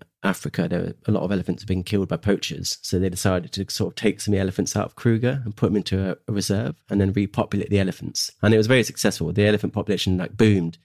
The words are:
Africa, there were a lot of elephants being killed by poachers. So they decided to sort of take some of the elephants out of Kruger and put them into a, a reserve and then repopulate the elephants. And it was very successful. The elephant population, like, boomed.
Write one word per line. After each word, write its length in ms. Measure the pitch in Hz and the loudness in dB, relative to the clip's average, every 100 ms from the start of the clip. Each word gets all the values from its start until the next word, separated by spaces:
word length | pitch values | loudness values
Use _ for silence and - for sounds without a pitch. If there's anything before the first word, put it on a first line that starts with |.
| - _ | -12 _
Africa, 440 | 196 - - - 170 | -4 -2 -6 -4 -2
there 140 | 170 | -2
were 120 | - - - | -4 -6 -2
a 40 | |
lot 120 | 107 | 0
of 80 | 92 | 0
elephants 340 | 98 90 85 - | -2 -2 -6 -4
being 180 | 95 | -4
killed 240 | 90 104 92 | 0 -2 -2
by 80 | 87 | -2
poachers. 600 | 104 98 - - 87 - | 0 0 -2 -8 -8 -8
So 160 | - 92 | -4 -2
they 100 | 95 | 0
decided 420 | 90 101 92 85 | 0 0 0 -2
to 120 | - 95 | -8 -6
sort 220 | - 90 | -4 -6
of 40 | - | -2
take 260 | 110 98 | -2 -2
some 120 | - | 0
of 40 | 101 | 0
the 40 | |
elephants 340 | 95 101 92 107 | 0 -2 -2 -2
out 100 | 101 | -4
of 100 | - | -2
Kruger 460 | 120 113 120 139 | 0 2 0 -2
and 120 | 113 - | -6 -2
put 120 | 104 | 0
them 80 | 104 | 0
into 340 | - 95 95 | 0 -2 -2
a, 60 | - - | -4 -4
a 40 | |
reserve 440 | 104 - 98 127 160 - | -4 0 -2 -2 -8 -4
and 120 | 101 | 0
then 100 | 98 | 2
repopulate 580 | 98 98 - - 101 - | 2 -2 -2 -2 -2 0
the 80 | 101 | 0
elephants. 520 | 95 - - - - - | 0 -4 -8 -6 -6 0
And 100 | 104 | 4
it 40 | 110 | 6
was 100 | 110 | 6
very 160 | 131 | 4
successful. 500 | 107 - - - 80 | 2 0 -2 0 -2
The 140 | 92 104 | 2 4
elephant 260 | 107 104 | 4 0
population, 440 | - - 92 - 90 | -4 -2 -2 0 0
like, 200 | 90 104 | -2 4
boomed. 400 | 110 98 82 - | 6 6 2 -6